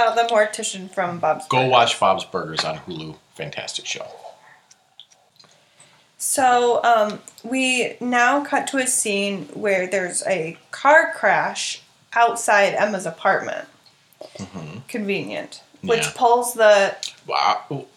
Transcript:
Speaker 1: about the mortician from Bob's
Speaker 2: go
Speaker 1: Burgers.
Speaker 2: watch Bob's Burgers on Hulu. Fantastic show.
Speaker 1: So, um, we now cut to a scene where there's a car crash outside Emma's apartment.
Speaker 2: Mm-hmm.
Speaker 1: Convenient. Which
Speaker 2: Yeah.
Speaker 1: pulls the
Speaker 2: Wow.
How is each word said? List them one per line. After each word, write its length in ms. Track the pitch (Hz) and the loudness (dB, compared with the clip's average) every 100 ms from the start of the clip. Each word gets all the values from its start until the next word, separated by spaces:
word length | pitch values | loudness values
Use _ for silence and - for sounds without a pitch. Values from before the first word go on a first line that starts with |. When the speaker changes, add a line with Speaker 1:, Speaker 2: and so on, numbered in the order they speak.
| 233 | 4
Speaker 1:
about 140 | 226 233 | 2 2
the 40 | |
mortician 540 | 226 214 - 214 190 185 | 2 0 -2 -8 -8 -10
from 300 | - 180 175 | -6 -6 -2
Bob's 280 | 165 151 - | -2 -2 0
Speaker 2:
go 80 | 131 | 0
Speaker 1:
Burgers. 120 | 131 | 4
Speaker 2:
watch 260 | 127 117 - | 6 4 4
Bob's 240 | 101 92 | 2 2
Burgers 400 | - 92 - 78 | -2 -6 -6 -6
on 120 | 78 107 | -6 -6
Hulu. 380 | - 170 80 151 _ | -10 -12 -12 -16 _
Fantastic 500 | - 147 - - - | -14 -12 -10 -10 -10
show. 220 | - - - - - - - - _ _ _ _ - _ _ _ - _ _ _ - _ _ _ | -8 -10 -10 -16 -20 -20 -20 -20 _ _ _ _ -20 _ _ _ -20 _ _ _ -20 _ _ _
Speaker 1:
So, 640 | - - 254 247 240 233 | -4 2 4 4 4 2
um, 360 | 233 226 214 190 - - | 4 4 2 -2 -14 -18
we 540 | 233 262 262 254 208 - | -6 -2 0 0 -2 -4
now 440 | 247 247 240 285 | -2 2 4 2
cut 220 | 285 277 269 | 0 -2 -2
to 80 | 277 | -2
a 80 | 254 | -2
scene 600 | - 220 202 202 196 - | -2 -2 -2 -2 -6 -10
where 320 | - 208 190 185 | -6 -2 0 0
there's 340 | 196 180 175 - | -2 -2 -4 -2
a 320 | 185 160 170 _ | -2 -4 -10 _
car 420 | - 269 311 320 | 0 6 6 4
crash 680 | - 208 165 175 208 - - - _ _ | 0 2 2 0 -4 -8 -8 -14 _ _
outside 640 | 233 233 - - 208 196 | 2 2 2 2 4 4
Emma's 320 | 151 208 196 165 | 2 -2 -2 -6
apartment. 600 | - 196 185 - - - _ _ _ _ _ - - | -4 -2 0 -4 -10 -12 _ _ _ _ _ -20 -16
Speaker 2:
Mm-hmm. 400 | 95 92 80 95 - | -14 -12 -14 -14 -10
Speaker 1:
Convenient. 760 | 240 202 190 - 104 - - _ _ | -8 -4 -4 -4 -10 -12 -16 _ _
Which 200 | 185 156 | -2 0
Speaker 2:
Yeah. 80 | 151 | 0
Speaker 1:
pulls 400 | - 247 240 240 | 0 4 4 2
the 400 | 226 220 202 196 - - - - | 4 6 6 4 -2 -12 -14 -6
Speaker 2:
Wow. 600 | 143 - - - 139 - | 0 2 0 -4 -12 -12